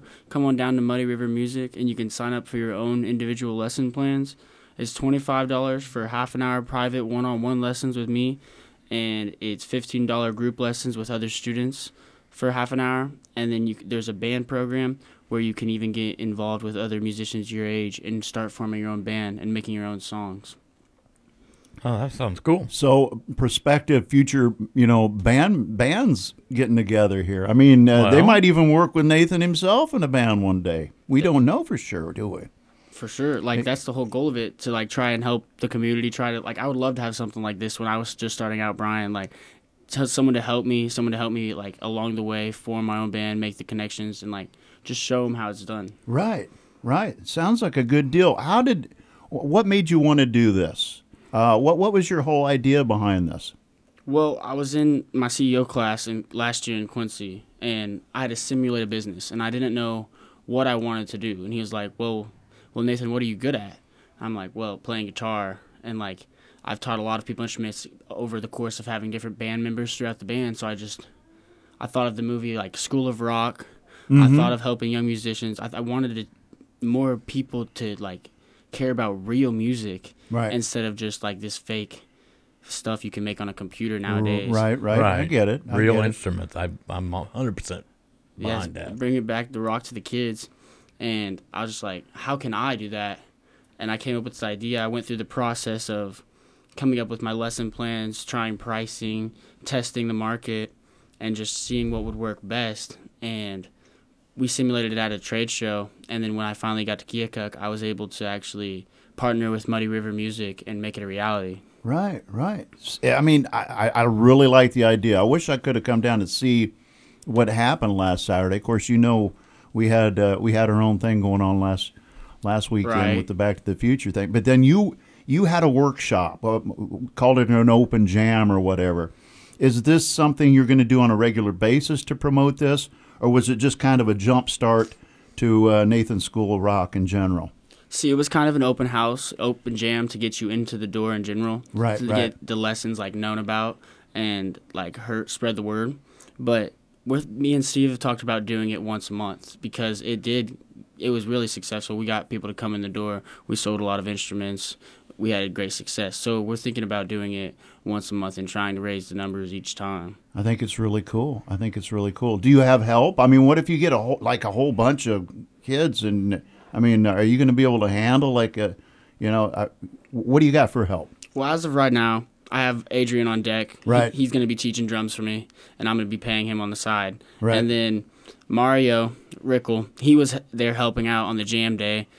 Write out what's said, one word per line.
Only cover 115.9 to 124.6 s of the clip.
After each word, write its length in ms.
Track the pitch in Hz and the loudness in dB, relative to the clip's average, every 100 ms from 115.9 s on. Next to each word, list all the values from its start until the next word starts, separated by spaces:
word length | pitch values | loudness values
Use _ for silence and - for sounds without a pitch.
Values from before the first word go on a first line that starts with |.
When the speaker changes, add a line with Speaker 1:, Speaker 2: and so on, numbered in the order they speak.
| 117 | 2
Speaker 3:
down 180 | 117 113 | 2 0
and 80 | 92 | -2
see 460 | - 127 120 113 - _ _ _ _ - | 0 2 4 2 -2 _ _ _ _ -2
what 220 | 117 110 | 2 2
happened 480 | 110 120 160 110 98 | 2 0 0 0 2
last 300 | 92 90 - | 2 0 0
Saturday. 300 | 92 92 101 | 0 0 -2
Of 80 | |
course, 260 | - 113 - | -2 -2 2
you 80 | 117 | 4
know, 360 | 120 113 101 - _ _ _ | 4 4 0 -6 _ _ _
we 180 | 110 110 | -2 2
had, 280 | 113 110 98 | 4 4 4
uh, 200 | 101 98 | 2 2
we 120 | 113 | 2
had 180 | 110 113 | 2 4
our 100 | 107 | 4
own 160 | 110 104 | 2 2
thing 240 | 113 107 | 2 2
going 200 | 98 98 | 2 2
on 180 | 98 98 | 2 2
last, 320 | 95 92 - - - - - - | 0 -2 -4 -12 -20 -20 -20 -8
last 300 | 104 107 - | -2 -2 0
weekend 240 | 110 113 110 | 0 0 0
Speaker 1:
Right. 220 | 107 110 | 2 0
Speaker 3:
with 100 | - | -2
the 80 | 95 | 0
Back 220 | 104 98 | 0 0
to 80 | - | -4
the 100 | 92 | 0
Future 340 | 117 135 101 | 2 2 0
thing. 220 | 98 98 | -2 0
But 140 | 113 107 | 2 4
then 180 | 127 | 8